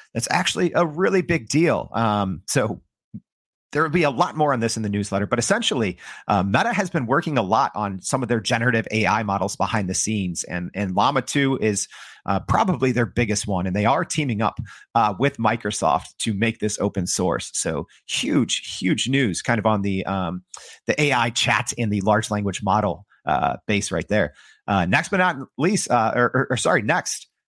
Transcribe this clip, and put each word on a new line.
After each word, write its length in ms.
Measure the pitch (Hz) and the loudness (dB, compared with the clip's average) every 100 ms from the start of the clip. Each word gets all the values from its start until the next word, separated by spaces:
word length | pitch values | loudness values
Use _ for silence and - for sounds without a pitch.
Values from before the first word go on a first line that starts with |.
| - | -10
That's 140 | - - | -6 -2
actually 420 | 180 180 170 180 - | 0 0 0 0 2
a 100 | 160 | 0
really 380 | 151 190 190 | 0 0 0
big 260 | 147 165 113 | 0 -2 0
deal. 400 | 147 165 101 - | 2 2 2 -2
Um, 520 | 107 113 104 98 85 - | -2 0 0 -2 -4 -2
so 340 | 143 107 92 _ _ _ - _ _ _ _ - | 0 0 -4 _ _ _ -18 _ _ _ _ -6
there 100 | 147 | -2
will 80 | 160 | 0
be 140 | 170 | 2
a 80 | 147 | 2
lot 260 | 123 - 135 | 2 0 2
more 160 | 151 | 0
on 60 | 127 | 2
this 180 | 113 113 | 0 -2
in 60 | |
the 60 | 104 | -2
newsletter, 360 | 101 98 98 98 | -2 -2 -2 0
but 140 | 117 | 0
essentially, 580 | - 208 226 143 104 90 - - - | 2 0 0 0 -2 -4 -12 -12 0
uh, 160 | 101 | 2
Meta 280 | 98 117 220 | 4 2 2
has 200 | 190 190 | 0 0
been 160 | 165 117 | -2 0
working 280 | 139 - 135 | 0 2 0
a 60 | |
lot 300 | 95 110 135 | 2 2 2
on 260 | - 104 95 | -2 -4 -6
some 220 | - 135 | -4 -2
of 80 | 120 | 0
their 100 | 117 | -2
generative 480 | - 120 120 113 - | 0 0 2 2 0
A 160 | 110 92 | 0 2
I 160 | 107 | 2
models 320 | 107 98 98 - | 0 0 -2 -2
behind 340 | 95 113 92 | -2 0 -2
the 60 | 92 | -2
scenes, 480 | - 110 92 82 | -2 -2 -2 -4
and, 260 | - 87 87 95 | -6 -6 -6 -4
and 180 | 101 | -2
Llama 300 | 92 120 143 | 2 2 2
two 340 | - 147 135 131 | 0 0 2 2
is, 300 | 110 101 - - - - - | 0 0 -4 -12 -20 -12 -2
uh, 120 | 98 | -2
probably 520 | - - 214 139 131 | 2 2 2 2 2
their 160 | 123 113 | 2 0
biggest 400 | - 113 104 - | 0 0 -2 -2
one, 180 | 95 92 | -2 0
and 100 | 98 | 2
they 100 | 107 | 2
are 200 | 151 170 | 2 0
teaming 380 | - 147 107 | -2 -2 0
up, 160 | 110 - - - - | -2 -2 -12 -14 -2
uh, 220 | 120 107 92 | 2 2 2
with 200 | 139 139 | 0 2
Microsoft 800 | 113 117 104 - 80 78 - - | 0 0 -2 0 2 2 -2 -8
to 140 | - 98 | -4 0
make 240 | 113 110 | -2 0
this 200 | 107 - | -4 -2
open 280 | 101 98 87 | -2 -2 -4
source. 420 | - 90 67 - - | -2 0 -2 -4 -6
So 320 | 87 78 80 _ - | -4 -4 -8 _ -10
huge, 720 | - 247 - 110 - - - | -6 0 0 0 -2 -8 -6
huge 320 | 92 - 120 | -2 -2 0
news, 320 | 135 120 87 | 0 0 -2
kind 160 | - 117 | -2 0
of 80 | 110 | 2
on 160 | 107 | 0
the, 240 | 101 95 - | 0 -2 -2
um, 380 | 95 90 92 - - - - - | -2 -4 -6 -10 -20 -20 -14 -4
the 160 | 110 | 0
A 100 | 147 | 2
I 200 | 127 120 | 2 0
chat 420 | 117 123 110 117 - | 0 0 0 0 -4
in 140 | 113 | -2
the 120 | 101 | 0
large 280 | 95 107 - | 2 2 2
language 320 | 104 101 92 | -2 -2 -2
model, 460 | 101 104 101 - - _ - | 0 2 2 -4 -10 _ -2
uh, 320 | 71 73 - - | 0 0 -2 -2
base 260 | 101 - | -2 0
right 160 | 87 78 | -4 0
there. 280 | 107 73 - - _ - | 0 0 -4 -20 _ -2
Uh, 180 | 98 87 | 0 2
next 240 | 131 170 | 2 2
but 80 | 190 | 0
not 180 | 185 139 131 - | 0 0 -8 -2
least, 320 | 160 214 - | 0 0 2
uh, 220 | 120 110 - | 2 2 2
or, 100 | 120 | 2
or, 220 | 127 - | 2 0
or 60 | 123 | 0
sorry, 260 | 165 170 | 2 0
next, 440 | 107 170 - - - _ | 2 -2 -2 -10 -12 _